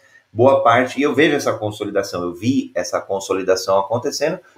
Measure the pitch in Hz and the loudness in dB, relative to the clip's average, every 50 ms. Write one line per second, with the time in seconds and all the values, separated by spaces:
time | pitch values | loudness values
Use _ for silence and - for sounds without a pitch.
0 | _ _ _ _ _ _ - 104 120 135 139 135 139 - 117 123 127 127 - 123 | _ _ _ _ _ _ -2 2 4 4 4 4 4 4 4 4 2 0 0 -2
1 | 139 147 127 123 156 156 147 139 - 123 107 - 110 107 104 - 104 101 98 98 | -2 0 2 4 4 4 2 2 0 -2 -2 -2 -4 -6 -6 -6 -8 -4 -2 -4
2 | 98 - - 90 87 87 87 87 98 117 139 131 123 - - 104 107 - - 90 | -4 -4 -4 -6 -6 -6 -8 -4 -2 -2 0 0 -2 -2 -4 -6 -4 -4 -4 -6
3 | - - 95 98 95 - 92 95 95 92 92 92 - - 95 98 95 - 113 117 | -4 -4 -6 -4 -2 -2 -2 -2 0 2 0 0 2 2 2 2 2 0 -2 -4
4 | 117 143 - - 143 156 175 180 - _ _ | -4 -4 -4 -4 -4 -4 -4 -6 -10 _ _